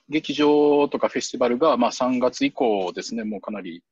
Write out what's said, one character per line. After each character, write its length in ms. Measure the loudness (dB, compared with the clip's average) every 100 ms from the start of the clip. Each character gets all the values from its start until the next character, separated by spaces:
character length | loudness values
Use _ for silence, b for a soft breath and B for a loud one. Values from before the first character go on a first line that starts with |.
| _
劇 240 | -6 -4
場 560 | 0 4 6 4 4 2
と 100 | 0
か 100 | -2
フ 100 | -2
ェ 40 |
ス 80 | -6
テ 80 | -2
ィ 20 |
バ 80 | 0
ル 100 | 2
が、 180 | 2 2
ま 120 | 0
あ、 40 |
三 260 | 0 -2 0
月 260 | -2 0
以 80 | -4
降 400 | 0 0 0 -2
で 100 | -6
す 120 | -8
ね、 100 | -8
も 140 | -8 -8
う 20 |
か 100 | -10
な 100 | -12
り 220 | -12 -16 _